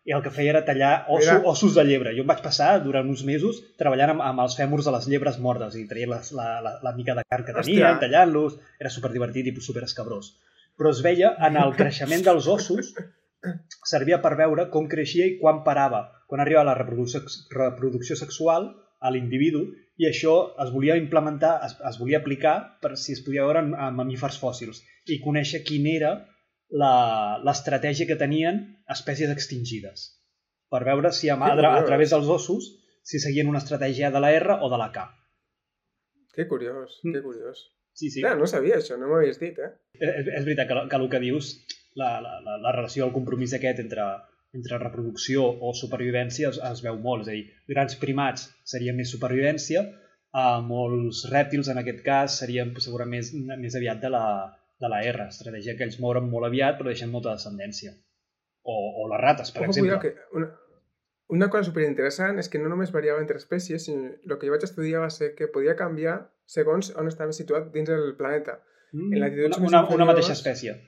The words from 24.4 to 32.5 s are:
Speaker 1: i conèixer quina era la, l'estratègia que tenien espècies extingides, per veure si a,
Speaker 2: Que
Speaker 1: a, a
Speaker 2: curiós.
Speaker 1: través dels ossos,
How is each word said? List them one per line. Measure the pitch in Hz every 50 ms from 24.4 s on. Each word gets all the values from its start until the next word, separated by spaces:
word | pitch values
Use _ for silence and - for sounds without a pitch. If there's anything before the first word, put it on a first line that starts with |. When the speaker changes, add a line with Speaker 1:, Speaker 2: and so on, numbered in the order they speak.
| - 123 120 - 120 110 110 - _ _ _ _ _
Speaker 1:
i | 175 156 139
conèixer | 127 147 147 151 147 147 160 160
quina | 151 - 151 143 143 151
era | 160 160 151 151 190 208 - _ _ _ _ _ _ _ _ _
la, | 151 143 143 135 127 123 120 117 113 107 107 104 107 - -
l'estratègia | 139 139 - - 156 139 131 143 147 143 147 165 143
que | 156
tenien | 135 147 139 147 156 160 170 190 214 - - - _ _ -
espècies | 135 - - - 139 139 156 147
extingides, | 143 143 - - 135 123 120 117 113 107 101 98 - - - - _ _ _ _ _ _ _ _ _ _ _ _
per | 127 127 120
veure | 131 139 143 147 175 -
si | - - 151
a, | 139
Speaker 2:
Que | 131 135
Speaker 1:
a, | 147
a | 143 151
Speaker 2:
curiós. | 147 156 143 143 160
Speaker 1:
través | - 139 139 156 147 160
dels | 151 143 147
ossos, | 175 165 - -